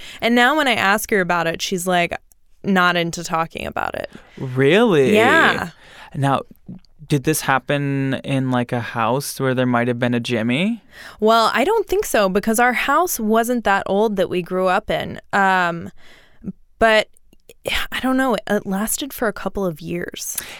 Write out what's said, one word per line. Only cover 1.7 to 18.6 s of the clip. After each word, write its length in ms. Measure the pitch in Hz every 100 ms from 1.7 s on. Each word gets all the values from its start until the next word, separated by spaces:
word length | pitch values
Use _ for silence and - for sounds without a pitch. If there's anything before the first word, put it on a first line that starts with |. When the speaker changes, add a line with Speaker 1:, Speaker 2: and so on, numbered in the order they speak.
| 185 180
Speaker 1:
like, 280 | 175 170 - - _ _ _
not 320 | - 185 175 175
into 260 | 170 170
talking 420 | 170 165 165 - -
about 300 | - - -
it. 140 | - - - -
Speaker 2:
Really? 800 | 135 127 135 190 240 156 131 208
Speaker 1:
Yeah. 540 | 240 320 247 175 175 - - - - 147
Speaker 2:
Now, 260 | 135 131 - - - - - - 151
did 160 | 147
this 180 | 143 151
happen 760 | - 131 - 143 139 139 135 135
in, 280 | - 135 131
like, 200 | 123 120
a 80 | 123
house 580 | 113 120 110 131 139 -
where 140 | 135 127
there 100 | 127
might 220 | 120 120
have 100 | 120
been 140 | 123
a 60 | 120
Jimmy? 640 | 120 117 113 127 202 233 - - - -
Speaker 1:
Well, 320 | 214 226 220
I 100 | 220
don't 240 | 302 453 -
think 180 | 381 427
so, 220 | 240 196
because 300 | 190 214 220
our 140 | 247
house 460 | 233 - 294 359 -
wasn't 440 | 208 226 233 247
that 200 | 208 196 -
old 320 | 196 226 190
that 120 | 175
we 120 | 180
grew 260 | 175 185 185
up 220 | 190 -
in. 300 | 156 - - -
Um, 560 | 202 190 185 175 170 190 - - - _ - - - _ _
but 280 | 226 214 - - - - - - - - -
I 80 | -
don't 160 | 254 262
know. 180 | 262 214 -
It 180 | 202